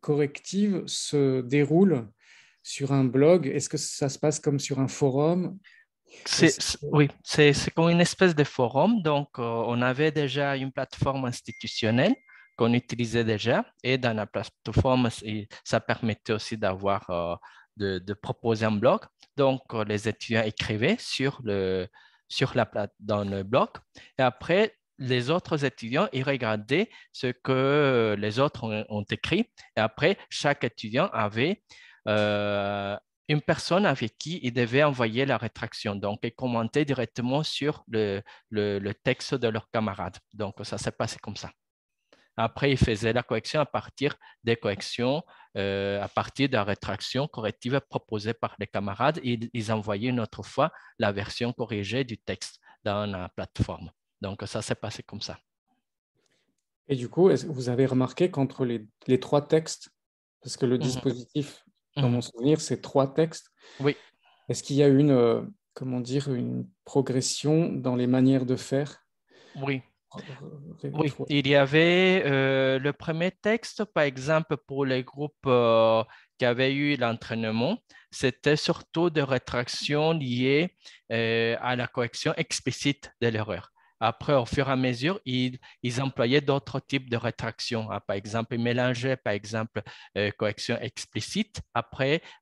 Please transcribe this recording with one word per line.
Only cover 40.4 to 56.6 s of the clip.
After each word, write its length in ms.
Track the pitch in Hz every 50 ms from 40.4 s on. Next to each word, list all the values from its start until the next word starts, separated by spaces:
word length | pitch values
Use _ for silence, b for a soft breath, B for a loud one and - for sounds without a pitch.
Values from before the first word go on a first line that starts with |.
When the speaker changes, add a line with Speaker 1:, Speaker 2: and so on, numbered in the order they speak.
| 107 95 - - 101
Speaker 2:
ça 140 | - - 98
s'est 160 | - 123 -
passé 240 | - 120 113 - -
comme 140 | - - 101
ça. 160 | - - 92 - _ _ _ _ _ _ _ _ _ _ _ b b b b b -
Après, 340 | 113 113 - - 143 143
ils 60 | 135 127
faisaient 340 | - 127 113 101 113 113
la 120 | 113 123 120
correction 360 | - 120 113 - - - 156
à 60 | 143
partir 500 | - - 110 - - - - 135 143 - - b b b b -
des 100 | 113 117
corrections, 680 | - - 107 101 - - - - - 120 127 139 156 - b b b b b b 101
euh, 440 | 98 98 98 98 98 101 101 101
à 60 | 101 98
partir 400 | - 117 107 - - - 135 143
de 60 | 127
la 100 | 110 101
rétraction 640 | 104 98 - - - 98 - - - - 127 143 160
corrective 540 | - - 107 113 - - - 120 131 139 - _
proposée 440 | - - - - 110 107 101 110 117
par 220 | - - 107 - -
les 80 | 101 -
camarades. 520 | - 104 101 101 98 - 120 147 160 - -
Ils, 260 | 123 120 110 117 117 -
ils 200 | 120 107 107 113
envoyaient 360 | 107 101 110 104 101 113 127
une 120 | 123 120
autre 220 | 110 - - - 104
fois 280 | - - - 135 - B B B B B B
la 140 | 113 104
version 400 | 101 98 98 - - - 120 120
corrigée 540 | 120 - 120 - 113 104 101 98 110 131 143
du 120 | 120 110 -
texte 440 | _ - - - - - - - b b b b b
dans 260 | 107 101 104 104 104
la 160 | 98 92 90 85
plateforme. 640 | _ - 92 - - - - - 90 - 85 85 - _ _ _ _ -
Donc, 200 | 101 98 98 - 101
ça 160 | 104 - 113
s'est 140 | 107 - 120
passé 280 | - - 104 - - -
comme 160 | - - 98
ça. 180 | - - 78 - _ _ _ _ _ _ _ _ _ _ _ _ _ _ _ _ _ _ _ _ _ _ _ _